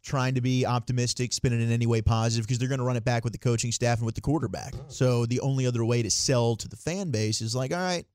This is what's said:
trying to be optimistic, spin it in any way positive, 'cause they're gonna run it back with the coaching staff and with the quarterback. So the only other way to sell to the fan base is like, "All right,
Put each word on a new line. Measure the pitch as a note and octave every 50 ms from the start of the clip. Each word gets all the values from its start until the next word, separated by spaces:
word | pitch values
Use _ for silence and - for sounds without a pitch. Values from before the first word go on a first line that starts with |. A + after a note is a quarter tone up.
| -
trying | - C#3+ C3+ B2+ C3 C3
to | B2+
be | A#2+ C3 B2+ B2+ B2
optimistic, | G2+ B2 A#2+ - - B2 B2 B2 A#2 - - B2+ A2+
spin | - - - C3 A#2
it | A#2
in | A#2 A#2
any | A#2 A#2 A#2
way | A#2 A#2 A2+
positive, | A2 - A#2 A2 A2+ A#2 A2+ A#2 A2
'cause | G#2+ B2+
they're | A2+ C3
gonna | B2+ C#3 C3 B2
run | B2+ B2+
it | A#2 A2
back | B2+ A#2+ A#2 A2
with | A#2
the | G2+ -
coaching | - B2+ A#2 A2+ - A#2+
staff | A2+ - B2 A#2+ A#2+ A2
and | A#2
with | A2+ A2
the | -
quarterback. | - C#3 C#3+ E3 B2+ G2 F2+ C#2 - - - A#2 - -
So | - - C3 B2+ B2 A#2+ A#2
the | A#2 B2 -
only | - C3+ C3+ C3+ B2+
other | B2 A#2+ A#2 A#2
way | A2+ A#2+ A#2+ A2+
to | F#2
sell | - - - - C3+ A#2+ A#2 A#2 A#2
to | - -
the | - G#2+
fan | - - D#3 E3+ G3 G3 D#3+
base | A#2+ G#2+ A2 G#2+ A2 -
is | A2+ A2 A#2
like, | B2 C3 C3
"All | E3+
right, | F3 F#3 F#3 F3+ E3+ - -